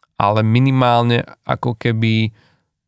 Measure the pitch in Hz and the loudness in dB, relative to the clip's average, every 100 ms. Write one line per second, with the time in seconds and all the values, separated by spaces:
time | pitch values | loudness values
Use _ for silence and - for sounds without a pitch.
0 | _ - 104 107 110 120 135 131 123 120 | _ -2 0 0 2 2 2 2 2 2
1 | 120 120 - - - 135 123 113 120 110 | 0 -2 -4 -14 -8 -6 -4 -6 -4 -2
2 | 113 113 110 - _ _ _ _ | -2 0 -2 -8 _ _ _ _